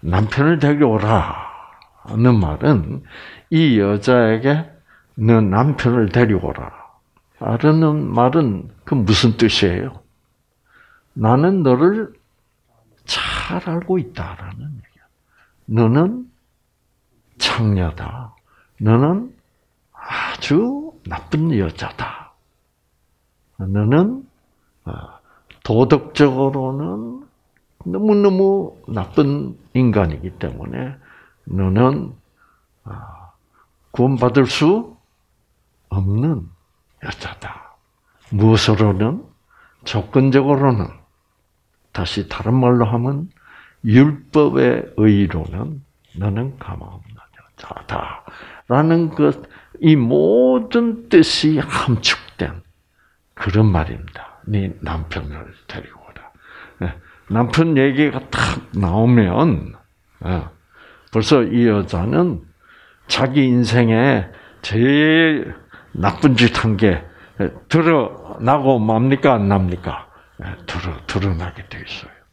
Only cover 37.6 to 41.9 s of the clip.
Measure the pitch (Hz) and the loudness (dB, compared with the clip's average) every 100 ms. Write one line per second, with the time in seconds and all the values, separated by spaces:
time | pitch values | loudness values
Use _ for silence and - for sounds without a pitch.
37.6 | - _ _ _ _ _ _ 104 110 110 | -20 _ _ _ _ _ _ 2 4 4
38.6 | - 107 110 95 110 180 - _ _ _ | 2 2 2 2 -2 -4 -10 _ _ _
39.6 | _ _ - 110 90 139 135 135 139 139 | _ _ -8 -8 0 2 4 2 2 2
40.6 | 139 117 82 - _ _ _ _ _ _ | 2 0 -4 -10 _ _ _ _ _ _
41.6 | _ _ _ | _ _ _